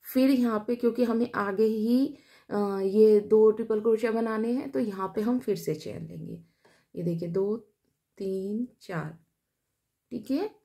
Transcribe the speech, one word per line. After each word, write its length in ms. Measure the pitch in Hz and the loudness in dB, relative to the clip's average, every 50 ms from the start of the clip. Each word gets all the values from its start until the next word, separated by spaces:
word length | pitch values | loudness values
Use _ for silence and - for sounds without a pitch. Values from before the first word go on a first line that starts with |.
| _ | _
फिर 240 | - - 262 262 269 | -2 0 2 4 4
यहाँ 280 | 277 247 240 233 220 214 | 4 4 2 2 0 -2
पे 140 | 214 - 240 | -2 -4 -4
क्योंकि 280 | 233 - 233 226 - 247 | 0 0 0 2 2 0
हमें 260 | 233 233 226 240 247 - | 0 2 0 0 -2 -2
आगे 300 | - 202 202 196 196 220 | -4 -4 -4 0 2 2
ही, 420 | 220 220 220 214 226 240 254 269 311 285 - _ _ _ _ _ _ | 2 2 0 0 2 4 2 2 0 -2 -12 _ _ _ _ _ _
अ, 60 | - 202 208 202 196 196 | -4 -2 -2 -2 -2 -2
ये 400 | 190 196 190 214 220 214 214 208 | -2 0 6 6 8 8 8 6
दो 280 | 208 208 214 220 214 220 | 4 4 4 6 6 6
ट्रिपल 280 | 214 220 226 220 220 214 | 4 2 -2 -2 -2 0
क्रोशिया 320 | 214 233 220 214 226 226 | 2 2 0 2 0 -2
बनाने 400 | 220 226 233 226 220 214 220 233 | -2 -2 -2 -2 -2 -2 -2 -2
हैं 180 | 240 262 294 277 | -2 -4 -4 -4
तो 100 | 277 269 | -4 -4
यहाँ 280 | 247 208 196 190 190 190 180 | -4 -4 -4 -6 -6 -4 -4
पे 60 | 220 | -4
हम 160 | 208 233 247 247 | -2 -2 -2 -2
फिर 160 | 247 - 202 165 | -2 -4 -4 -4
से 160 | 165 - 156 | -4 -6 -6
चेन 300 | 156 - - 104 - - | -6 -8 -12 -12 -12 -12
लेंगे, 340 | - 175 165 156 170 170 170 - _ _ _ _ _ _ _ _ _ _ | -14 -14 -14 -14 -14 -14 -16 -18 _ _ _ _ _ _ _ _ _ _
ये 80 | 175 | -6
देखिए, 260 | 170 175 85 170 - 85 | -6 -4 -4 -4 -6 -4
दो, 260 | 85 - 98 - - 240 - _ _ _ _ _ _ _ _ _ _ _ | -2 -2 -2 -2 -4 -6 -8 _ _ _ _ _ _ _ _ _ _ _
तीन, 480 | 196 190 190 190 190 196 208 220 247 247 _ _ | -8 -6 -6 -6 -6 -6 -6 -6 -6 -8 _ _
चार, 360 | - - 185 160 151 156 165 - _ _ _ _ _ _ _ _ _ _ _ _ _ _ _ _ _ _ | -16 -10 -8 -8 -8 -8 -14 -16 _ _ _ _ _ _ _ _ _ _ _ _ _ _ _ _ _ _
ठीक 180 | 247 240 214 - | -14 -12 -6 -4
है। 200 | 269 302 392 427 _ _ _ | -4 -4 -4 -6 _ _ _